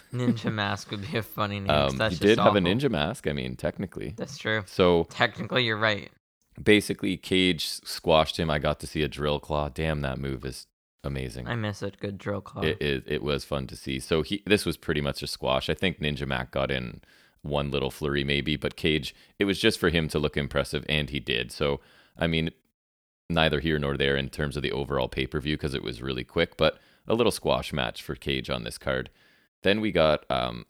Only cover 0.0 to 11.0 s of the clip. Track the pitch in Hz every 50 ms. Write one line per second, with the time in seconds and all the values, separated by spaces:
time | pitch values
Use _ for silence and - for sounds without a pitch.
0 | - - - 123 123 120 117 113 - 123 110 107 104 101 101 101 - - 120 104
1 | 98 95 156 117 101 - - - 107 101 101 101 98 95 76 73 71 69 67 65
2 | 113 110 92 78 - 101 110 113 104 107 104 104 90 85 98 123 147 135 110 76
3 | 73 85 117 - - - 73 71 64 64 64 - - 76 - - 104 - - -
4 | - 110 - - - 131 - - - 110 110 110 98 - - - 95 90 87 85
5 | 82 - - - 123 117 104 - - 101 - 127 123 113 110 104 110 110 104 98
6 | 69 - _ _ _ _ _ _ _ _ - - - - 107 104 95 - 101 -
7 | - 101 92 - - - 101 92 92 92 90 76 - - - - - - - -
8 | - 87 80 78 78 - - - 85 80 76 76 71 76 76 - - 76 - 80
9 | 76 69 - 69 71 73 73 73 - - 78 73 73 73 69 - 78 80 78 73
10 | 71 67 65 67 69 69 67 64 - 65 64 - - _ _ _ _ _ _ _